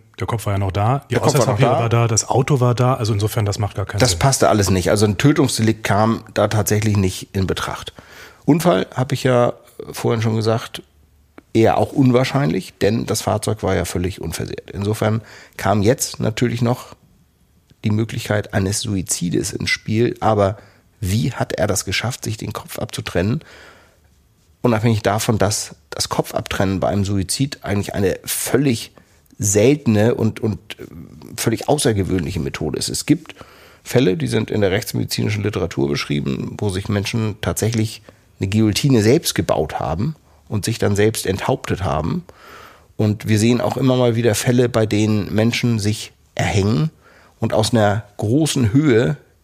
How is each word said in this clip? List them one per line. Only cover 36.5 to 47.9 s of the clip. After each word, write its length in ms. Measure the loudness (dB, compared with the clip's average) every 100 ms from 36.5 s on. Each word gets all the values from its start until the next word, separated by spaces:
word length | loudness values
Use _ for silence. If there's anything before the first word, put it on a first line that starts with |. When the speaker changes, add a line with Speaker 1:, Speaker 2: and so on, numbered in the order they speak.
| -6
Speaker 2:
wo 100 | -4
sich 200 | -4 -2
Menschen 480 | -2 -2 -2 -4 -4
tatsächlich 600 | -4 -2 -2 0 -2 -6 -18 _ _ _
eine 100 | -2
Guillotine 520 | 2 2 2 2 4
selbst 320 | 6 4 2
gebaut 440 | -2 0 0 -2 -4
haben 380 | -6 -4 -4 -6 _ _ _
und 160 | -4
sich 140 | -4 -2
dann 180 | 0 2
selbst 280 | 2 0 -4
enthauptet 580 | -2 -2 -2 -2 -4
haben. 400 | -2 -2 -2 -4 -6 -18 -20 -20 -20 -20 _ -2
Und 320 | 0 0 0
wir 100 | 2
sehen 220 | 4 2
auch 160 | 0 0
immer 200 | 2 4
mal 200 | 4 4
wieder 180 | 2
Fälle, 340 | 2 2 2 2
bei 180 | 2 2
denen 460 | 2 2 2 0
Menschen 440 | 2 2 2 0 0
sich 340 | 0 -2 -8 -18 _
erhängen 560 | -4 0 2 2 2 0 -4 _ -20 _ _
und 140 | 0
aus 200 | 0 2
einer 320 | 4 4